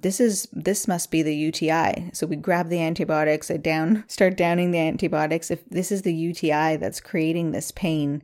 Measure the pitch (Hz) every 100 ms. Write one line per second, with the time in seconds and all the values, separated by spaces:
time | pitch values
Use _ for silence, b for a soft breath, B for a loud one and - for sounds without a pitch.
0 | 185 196 240 196 - - 151 208 - 175
1 | - 160 151 151 156 - 156 160 123 -
2 | 175 - 160 151 160 175 170 175 160 160
3 | 156 156 151 151 - 165 160 160 160 214
4 | - - 185 185 170 175 180 170 160 156
5 | 175 160 156 165 - 170 - - 180 196
6 | 190 165 165 170 160 151 160 156 98 -
7 | - 180 160 170 165 - - - 180 156
8 | 143 147